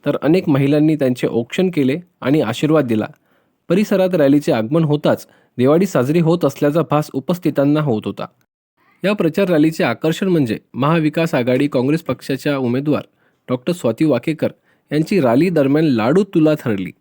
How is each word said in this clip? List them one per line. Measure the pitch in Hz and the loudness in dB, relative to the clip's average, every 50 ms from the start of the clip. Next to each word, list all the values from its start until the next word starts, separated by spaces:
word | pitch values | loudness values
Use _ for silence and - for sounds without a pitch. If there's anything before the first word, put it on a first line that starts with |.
| _ | _
तर | 147 143 - | -4 -4 -2
अनेक | - 135 160 185 185 175 | 0 2 2 2 2 0
महिलांनी | 143 135 135 139 147 151 151 156 160 | 0 2 2 2 2 2 2 2 2
त्यांचे | 151 139 127 127 123 - 139 | 0 0 -2 -2 -2 -4 -2
औक्षण | - 113 120 - - - 185 190 175 | -2 -2 -4 -4 -4 -2 -2 -2 0
केले | 156 139 127 135 175 175 _ _ _ | 0 0 0 -2 -4 -8 _ _ _
आणि | - 127 143 156 | -2 0 0 0
आशीर्वाद | 131 107 117 - - 147 156 156 143 | 0 -2 -2 -2 0 2 2 2 2
दिला. | 120 113 107 104 - - _ _ _ _ _ _ _ _ _ _ _ | 0 -2 -2 -2 -6 -10 _ _ _ _ _ _ _ _ _ _ _
परिसरात | 170 190 214 - 214 185 185 185 180 | 0 0 0 0 0 0 0 0 2
रॅलीचे | 175 147 139 139 147 147 - | 2 2 4 4 2 2 0
आगमन | 147 117 110 113 143 165 160 | -2 -2 -2 0 0 0 0
होताच | 147 147 151 - 170 117 - - _ _ _ _ _ _ - | 0 -2 0 0 0 -2 -2 -4 _ _ _ _ _ _ 0
दिवाळी | 123 131 151 170 190 | 2 2 4 2 2
साजरी | 185 - 143 123 131 151 175 | 0 0 -2 0 2 0 0
होत | 165 160 170 175 - | 2 2 0 0 0
असल्याचा | - - - - 147 143 170 151 - | -2 -2 0 -2 0 0 0 -2 0
भास | 147 151 151 - - | -2 -2 -2 -2 -8
उपस्थितांना | 135 131 - 180 180 - 156 - - 139 143 147 151 | -10 -4 -4 -6 -2 -2 -4 -2 0 0 2 2 0
होत | 151 147 117 107 101 | 0 -2 -2 -4 -4
होता. | 101 101 - - - _ _ _ _ _ _ _ _ _ _ _ _ _ _ - | -8 -8 -8 -12 -14 _ _ _ _ _ _ _ _ _ _ _ _ _ _ -4
या | - - | -4 -2
प्रचार | - 175 160 147 - 196 190 | 0 0 0 0 0 0 2
रॅलीचे | 180 151 147 160 160 - - | 2 2 2 2 2 0 -2
आकर्षण | 123 117 - - 160 165 - 202 190 | -2 -2 -2 -2 -4 -2 -2 -2 0
म्हणजे | 180 160 143 110 104 - _ _ _ | 0 0 0 0 -2 -6 _ _ _
महाविकास | 117 131 147 165 170 156 151 147 165 165 165 - | -4 0 0 2 2 0 0 -2 -2 -4 -2 0
आघाडी | 139 120 120 127 131 139 147 | -2 0 0 0 0 0 0
काँग्रेस | - 135 120 135 151 165 | 0 0 0 0 0 -2
पक्षाच्या | - - 127 - - - 139 131 - 151 143 139 | -2 -6 -8 -8 -6 -8 -8 -4 -4 -4 -2 -2
उमेदवार | 131 120 120 131 143 151 139 107 - _ _ _ _ _ _ _ _ - | -2 -2 -2 -2 -2 -2 -2 -2 -4 _ _ _ _ _ _ _ _ -6
डॉक्टर | 127 127 _ - 170 | -6 -4 _ -4 -6
स्वाती | 175 - 123 110 - 160 | -2 -2 -2 0 0 0
वाकेकर | 156 131 117 - - 151 156 - 117 - _ _ _ _ _ _ _ | 2 2 0 0 -4 -4 -2 -4 -6 -6 _ _ _ _ _ _ _
यांची | 143 151 160 - 214 190 | -2 -2 -2 0 0 2
रॅली | 143 120 113 127 156 190 | 2 4 4 4 2 2
दरम्यान | 175 156 139 135 139 151 160 | 2 2 2 2 2 2 2
लाडू | 156 131 110 104 123 156 190 208 | 2 2 2 2 2 2 2 0
तुला | - - 170 156 151 151 147 - | 2 0 2 2 2 2 0 -2
थरली. | 131 107 95 92 87 - _ | -4 -4 -4 -4 -10 -12 _